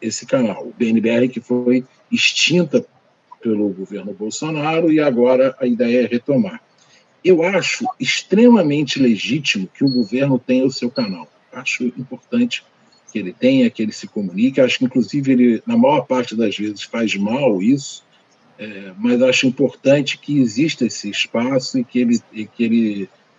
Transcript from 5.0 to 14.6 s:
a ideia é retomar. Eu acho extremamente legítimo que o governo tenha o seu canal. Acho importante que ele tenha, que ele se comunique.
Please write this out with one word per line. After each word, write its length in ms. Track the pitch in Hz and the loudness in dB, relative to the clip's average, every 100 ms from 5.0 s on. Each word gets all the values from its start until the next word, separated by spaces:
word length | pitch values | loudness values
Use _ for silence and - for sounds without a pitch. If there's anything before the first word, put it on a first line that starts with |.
| 147 120 123 127 135 - | 2 4 4 4 2 0
a 60 | 123 | -2
ideia 360 | 117 117 123 | 0 2 2
é 40 | 113 | 0
retomar. 540 | 120 - 135 98 - _ _ _ _ _ _ | -2 0 0 0 -4 _ _ _ _ _ _
Eu 180 | 180 165 | 2 4
acho 420 | 175 190 - - - - | 2 0 -2 -4 -6 -6
extremamente 1000 | 123 - - 196 240 220 151 147 139 135 | -4 -6 0 6 8 6 4 0 -2 0
legítimo 680 | 127 98 95 147 - 101 92 | 2 2 -2 -4 -2 -4 -6
que 120 | - | -2
o 80 | 135 | -2
governo 460 | 123 101 127 139 127 | 0 -2 0 0 0
tenha 260 | - 127 | 0 0
o 80 | 135 | 0
seu 180 | - 123 | -2 -6
canal. 380 | 135 107 87 - _ _ | -4 -6 -8 -14 _ _
Acho 320 | 127 135 - | -12 -8 -4
importante 800 | 123 - - - _ 120 120 - - _ _ _ _ | -6 -6 -12 -14 _ -2 -2 -4 -12 _ _ _ _
que 60 | 107 | -10
ele 140 | 92 | -10
tenha, 380 | - 127 135 117 | -2 2 4 2
que 120 | - | 0
ele 100 | 107 | -6
se 140 | - 104 | -8 -10
comunique. 540 | - 90 92 131 135 | -8 -6 0 0 2